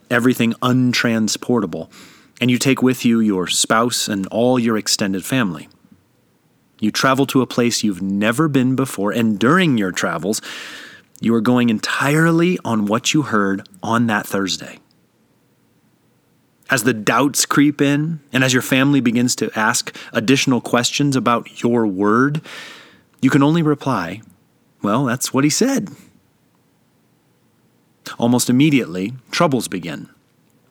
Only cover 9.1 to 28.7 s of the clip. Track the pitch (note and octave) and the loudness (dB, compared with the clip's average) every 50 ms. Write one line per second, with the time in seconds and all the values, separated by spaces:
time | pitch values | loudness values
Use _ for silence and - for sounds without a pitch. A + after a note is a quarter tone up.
9.1 | G2 A#2+ A2+ A2 G#2+ F#2+ A2 A#2+ D#3 F#3 F#3 E3 C3 A2+ G2+ F#2 E2+ - - F#2+ | 0 0 0 0 0 2 2 4 4 4 4 2 2 2 0 -2 -2 -4 -4 -4
10.1 | - E2+ D#2+ F#2 A2 - - - - - - - - - - - - - _ _ | -4 -4 -4 -4 -4 -4 -6 -10 -14 -14 -14 -16 -16 -18 -20 -20 -20 -20 _ _
11.1 | _ - - A2 A2+ A#2 G#2+ A#2+ B2 B2 A#2+ A#2 A2+ G2+ - - - - C3 C#3 | _ -4 -2 0 0 2 2 2 2 4 2 2 0 0 -2 -6 -4 -2 0 0
12.1 | D3 D#3 D#3+ E3 E3 E3 E3+ F3+ F3+ - - A#2 A2+ G#2+ G#2 G2 G#2 A#2+ - - | 2 2 4 4 4 2 2 2 0 -2 -2 -4 -2 -2 0 0 -2 -2 -2 0
13.1 | - D#3+ C#3 - - G#2+ G2+ G2 G2 G2+ - - - - - A2+ A2+ A#2 A#2+ A2+ | 0 0 -2 0 0 0 0 0 -2 -4 -6 -12 -18 -12 -4 -2 0 0 2 0
14.1 | G#2+ G#2 G#2 - - G2 G2 F#2 E2+ - - - - - _ _ _ _ _ _ | 0 -2 -2 -4 -4 -4 -4 -4 -6 -8 -10 -16 -18 -20 _ _ _ _ _ _
15.1 | _ _ _ _ _ _ _ _ _ _ _ _ _ _ _ _ _ _ _ _ | _ _ _ _ _ _ _ _ _ _ _ _ _ _ _ _ _ _ _ _
16.1 | _ _ _ _ _ _ _ _ _ _ _ - C3+ C3 G#2 B2+ B2 G#2+ G2+ - | _ _ _ _ _ _ _ _ _ _ _ 0 0 2 2 0 -2 0 0 0
17.1 | A#2+ A#2 C3+ D3 A#2+ - - - - D3+ C#3+ D3 C#3+ - D3 C#3 C#3+ C#3+ D3+ D#3+ | 2 2 0 0 0 -2 -4 0 2 2 2 2 2 0 0 0 0 0 0 -2
18.1 | E3+ D3+ - _ - B2+ C3 C3 B2+ B2+ A#2 - C#3 C3 C3+ C#3+ C#3+ C#3 A#2+ B2 | -6 -8 -10 _ -2 0 2 2 2 0 0 2 2 2 4 4 2 2 2 2
19.1 | A2+ B2 B2 B2 - - A2+ G#2+ - A2 G#2+ A2 A#2+ - - - - - - - | 0 2 0 0 0 -2 -4 -4 -2 0 0 0 0 0 -4 -6 -12 -16 -18 -6
20.1 | - A#2+ A2 G2 C3+ C3+ - C#3 C3 A#2 - - - A#2+ A#2+ - - - D3 C#3+ | -6 -4 2 2 2 2 2 0 0 0 0 0 0 0 0 0 -2 0 0 0
21.1 | C3 C3 A2 B2 A#2+ A#2 A2 - - - - A#2+ A#2+ A#2+ A2+ G#2+ F#2+ F2+ G2+ G#2 | 0 0 2 2 0 0 -2 -6 -14 -4 -2 0 2 2 2 0 0 0 2 2
22.1 | G#2+ A#2+ C3 C#3+ D3 D#3 - - - - - - - - - - - _ _ _ | 4 4 2 2 0 -4 -6 -8 -16 -16 -18 -18 -20 -20 -20 -20 -20 _ _ _
23.1 | _ _ - C3 B2 A#2+ C#3 D3 D#3+ E3+ D#3+ D3+ D3 C#3+ - C#3 B2+ G2+ F2 E2 | _ _ 0 2 2 4 4 4 2 2 2 0 0 0 -2 -4 -2 -2 -4 -6
24.1 | F#2+ A2 - - _ _ _ _ _ _ _ _ _ _ - G2+ G#2 B2 C#3+ B2 | -10 -14 -16 -20 _ _ _ _ _ _ _ _ _ _ -4 -2 -2 0 0 -2
25.1 | A#2 B2 - - - - C#3 D3+ D3 - G#3+ C4 C#4 B3 G#2+ - - - - - | -2 -4 -6 -4 -2 0 0 2 2 2 0 0 0 -2 -4 -8 -12 -18 -20 -20
26.1 | _ _ _ _ _ _ _ _ _ _ _ _ _ _ _ _ _ _ _ _ | _ _ _ _ _ _ _ _ _ _ _ _ _ _ _ _ _ _ _ _
27.1 | _ _ _ _ _ _ _ _ _ _ _ _ _ _ _ _ _ _ _ - | _ _ _ _ _ _ _ _ _ _ _ _ _ _ _ _ _ _ _ -18
28.1 | - - A#2 A#2+ B2 B2 - - - B2+ C#3+ D#3+ | -8 -4 0 0 0 0 2 0 2 4 4 4